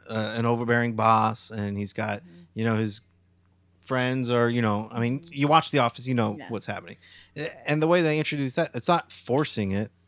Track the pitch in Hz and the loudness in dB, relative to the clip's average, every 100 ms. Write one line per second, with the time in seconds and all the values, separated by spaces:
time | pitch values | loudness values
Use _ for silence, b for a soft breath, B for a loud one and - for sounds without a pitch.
0 | - 110 107 113 117 117 117 120 117 110 | -8 -6 -4 -2 0 0 2 2 2 2
1 | 110 113 110 110 - 110 101 101 101 - | 4 6 4 0 -8 -6 -4 -4 -6 -4
2 | 107 104 87 - - 110 113 110 110 101 | -4 -6 -8 -20 -14 -4 0 0 -2 -4
3 | - _ _ _ _ _ _ _ - 127 | -14 _ _ _ _ _ _ _ -4 -2
4 | 127 131 120 120 120 120 113 104 110 117 | 0 -2 0 2 4 4 2 0 -4 -4
5 | 117 139 - 139 143 160 - 143 120 - | -2 -2 -6 -2 4 4 4 2 2 0
6 | 123 123 107 101 98 110 - 98 85 - | -2 0 0 -2 -8 -8 -6 -10 -10 -18
7 | B B B - 156 - 131 151 156 180 | B B B -12 -10 -8 -2 0 4 4
8 | 160 151 151 151 135 147 160 120 - 170 | 4 0 -2 -2 -2 -2 -2 -2 2 0
9 | - - - 127 151 - 98 98 110 - | 0 -12 -2 0 0 -2 -2 -2 -4 -10